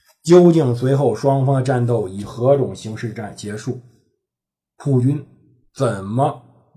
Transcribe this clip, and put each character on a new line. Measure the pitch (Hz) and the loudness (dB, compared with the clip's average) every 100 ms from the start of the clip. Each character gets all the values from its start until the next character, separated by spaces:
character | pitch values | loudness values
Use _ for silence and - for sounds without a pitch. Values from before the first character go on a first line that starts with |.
| _ _ | _ _
究 | 156 175 175 | 6 8 8
竟 | 160 131 | 6 2
随 | 120 127 135 | 0 0 0
后 | 131 | 0
双 | 107 139 135 135 | 0 0 2 2
方 | 135 | 0
的 | |
战 | 127 123 120 | 0 -2 0
斗 | 120 95 | -2 -4
以 | 98 | -8
何 | 101 117 123 143 | -12 -2 2 2
种 | 117 | 0
形 | 95 110 107 | -8 -14 -12
式 | 117 | -10
战 | 117 101 - | -10 -14 -14
结 | 104 104 | -14 -10
束？ | - 123 - _ _ _ _ _ _ _ _ _ | -10 -12 -16 _ _ _ _ _ _ _ _ _
普 | 143 131 | -2 0
军 | 127 147 - _ _ _ _ - | 0 -2 -8 _ _ _ _ -6
怎 | 127 98 95 | -4 -4 -6
么 | 117 123 - - _ _ | -4 -4 -4 -16 _ _